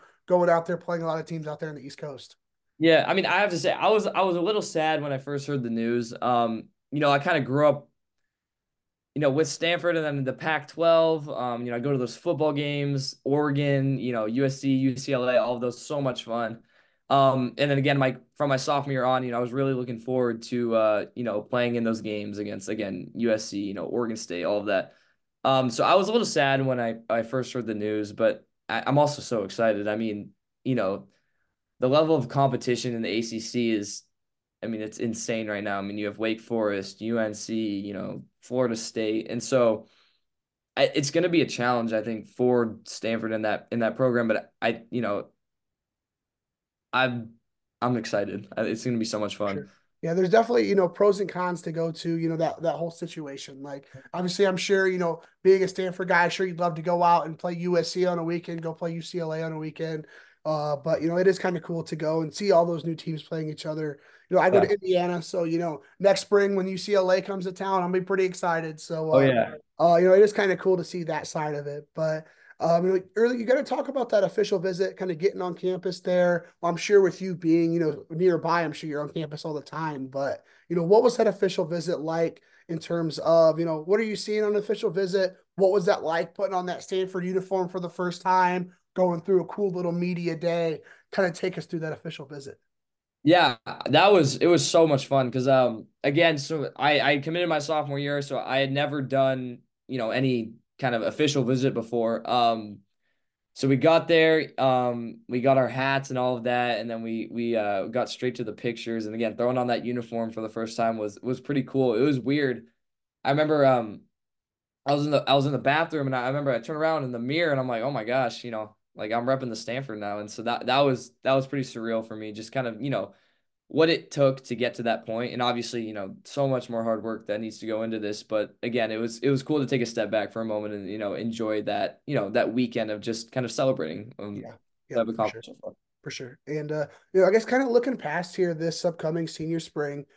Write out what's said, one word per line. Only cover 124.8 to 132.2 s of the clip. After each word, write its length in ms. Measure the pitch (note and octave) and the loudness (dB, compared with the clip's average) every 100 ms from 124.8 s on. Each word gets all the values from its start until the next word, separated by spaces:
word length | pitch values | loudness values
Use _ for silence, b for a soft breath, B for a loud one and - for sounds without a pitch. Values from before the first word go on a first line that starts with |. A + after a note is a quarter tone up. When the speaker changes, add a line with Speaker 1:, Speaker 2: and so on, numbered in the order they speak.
Speaker 2:
that 200 | A#2 A2+ | -2 -2
point. 280 | A#2 A2+ A#2+ | -4 -6 -4
And 100 | B2 | -2
obviously, 400 | B2 A#2+ A2+ A#2+ | 0 0 -4 -6
you 100 | A2 | -6
know, 220 | G#2+ G2 - | -8 -10 -14
so 240 | - - C#3 | -10 -2 0
much 240 | C3 A#2+ | -2 -4
more 140 | A#2 | -4
hard 180 | A2+ A2 | -2 -2
work 240 | A2 G#2+ - | -4 -8 -6
that 140 | G#2+ | -6
needs 180 | A2 G#2+ | -6 -10
to 80 | A2+ | -6
go 160 | A2 | -4
into 160 | A2+ A2 | -4 -4
this. 240 | G#2 G#2 | -4 -6
But 320 | - G#2+ G#2 - | -4 -2 -4 -6
again, 300 | A#2+ A#2+ A2 | -4 -2 -2
it 40 | A2 | -2
was, 220 | A#2 A#2 | -6 -2
it 100 | C3+ | 0
was 140 | C3+ | 0
cool 160 | C3+ D3+ | 0 -2
to 80 | B2+ | 0
take 160 | C3+ | 0
a 40 | A#2 | -2
step 220 | - G#2 | -4 -2
back 240 | G#2+ G2+ | -2 -2
for 80 | A2+ | -6
a 40 | |
moment 280 | A2+ G#2+ G#2+ | -6 -6 -6
and, 160 | G#2 F#2+ | -8 -8
you 100 | G#2+ | -6
know, 160 | G2+ | -6
enjoy 480 | D#2 A2+ A2+ A2 G#2+ | -4 -6 -4 -2 -2
that, 380 | G2+ G#2 G2 - - | -2 -2 -4 -6 -4
you 80 | |
know, 160 | C#3 | -2